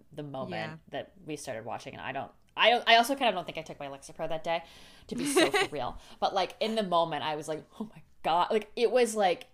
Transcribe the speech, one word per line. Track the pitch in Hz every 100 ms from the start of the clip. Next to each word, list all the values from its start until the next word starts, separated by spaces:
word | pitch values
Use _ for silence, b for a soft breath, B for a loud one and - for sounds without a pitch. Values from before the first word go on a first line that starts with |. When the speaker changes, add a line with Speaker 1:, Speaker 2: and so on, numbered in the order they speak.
| -
Speaker 1:
the | 143
moment | 147 135 131 107 113
Speaker 2:
Yeah. | 160 -
Speaker 1:
that | 139 - - 147
we | 147
started | - 113 113
watching. | 104 139
And | -
I | 87
don't, | 139 113 - _ -
I | 208
don't, | 240 -
I | 233
also | 240 277
kind | 247
of | 185
don't | 170
think | 165
I |
took | 156 151
my | 139
Lexapro | 139 - - 160
that | 160
day, | 170 170 165 B B B B
to | 240
be | 277
so | 277 339
Speaker 2:
<laughs> |
Speaker 1:
for | 415 -
real. | 143 120 - B B
But, | 202 190
like, | 175 -
in | 220 226
the |
moment, | 196 170 165 151
I | 135 151
was | 156
like, | 156 - -
"Oh | 214
my | - - -
God." | 175 170 -
Like, | 220 208 -
it | 226
was | 247 233 214
like | 190 165 -